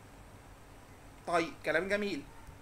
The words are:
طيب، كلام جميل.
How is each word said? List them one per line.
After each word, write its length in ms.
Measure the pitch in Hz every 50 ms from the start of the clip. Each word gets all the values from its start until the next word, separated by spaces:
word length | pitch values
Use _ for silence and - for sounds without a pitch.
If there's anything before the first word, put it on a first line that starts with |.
| - - - - - - - - - - - - - - - - - - - - - - - - -
طيب، 280 | - 170 170 165 151 - - -
كلام 240 | 160 151 160 180 196
جميل. 340 | 202 208 208 202 180 - - - - - - - - -